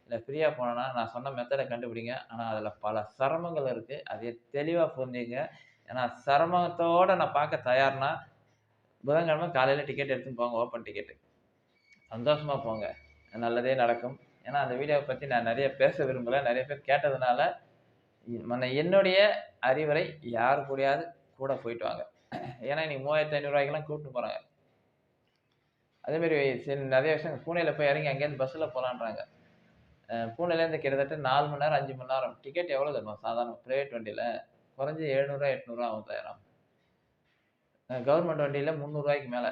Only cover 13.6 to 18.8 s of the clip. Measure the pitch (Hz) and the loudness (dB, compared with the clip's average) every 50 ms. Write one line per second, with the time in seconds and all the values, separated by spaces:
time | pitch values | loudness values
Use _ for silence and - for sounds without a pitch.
13.6 | 120 127 131 131 120 117 117 - 117 127 139 - - _ _ _ _ 123 139 143 | 2 2 2 4 4 4 2 0 -2 -8 -10 -10 -18 _ _ _ _ -4 -2 0
14.6 | 135 127 123 127 143 147 147 143 139 - - - 147 139 127 120 113 113 120 131 | 0 0 -2 -4 0 2 2 2 2 0 -6 -6 -4 0 0 2 2 2 2 2
15.6 | 139 131 - - 131 143 139 - 147 127 131 131 120 120 127 143 139 120 120 127 | 0 0 4 4 4 4 4 2 -2 0 0 -2 -2 0 0 2 2 2 0 0
16.6 | 131 147 143 - - - 139 143 156 147 135 127 127 123 120 131 151 175 - - | -2 -4 -6 -8 2 2 2 4 4 2 0 2 2 2 4 4 2 2 0 -4
17.6 | _ _ _ _ _ _ _ _ _ _ _ _ _ 117 120 110 78 113 120 127 | _ _ _ _ _ _ _ _ _ _ _ _ _ -10 -8 -8 -4 -4 -2 -2
18.6 | 131 127 131 143 | -2 0 0 0